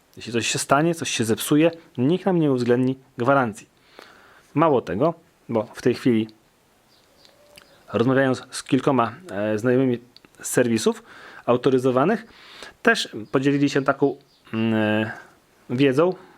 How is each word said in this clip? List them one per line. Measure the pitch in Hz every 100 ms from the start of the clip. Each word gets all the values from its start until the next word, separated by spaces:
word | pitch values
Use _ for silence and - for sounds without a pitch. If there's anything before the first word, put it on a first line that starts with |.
| _ -
Jeśli | -
coś | 117 110
się | 139
stanie, | - 143 165
coś | 165 -
się | -
zepsuje, | 113 107 - 151 165 170 - -
nikt | 131 185 196
nam | 175
nie | 151
uwzględni | 127 120 120 127 131 _ -
gwarancji. | 120 139 120 101 - _ _ - - - - - _
Mało | 143 165 123
tego, | - 92 160 165 _ _ -
bo | 113 107
w | -
tej | 127
chwili | 117 131 110 110 - _ _ _ _ _ _ _ _ _ _ _ - - _ -
rozmawiając | 104 120 131 135 120 -
z | -
kilkoma, | - 131 147 127 113 113 -
e, | 95 107 107
znajomymi | 123 127 131 120 - _ _ -
z | -
serwisów | - 123 113 220 226 - - - - -
autoryzowanych, | 123 139 127 131 127 160 226 - - - - - -
też | 233 220 - 107 107
podzielili | 139 139 143 143
się | 139
taką, | 135 135 139 - _ _ -
mm, | 110 113
e, | 110 107 107 113 - - _ _ _ -
wiedzą | 127 139 131 180 180 -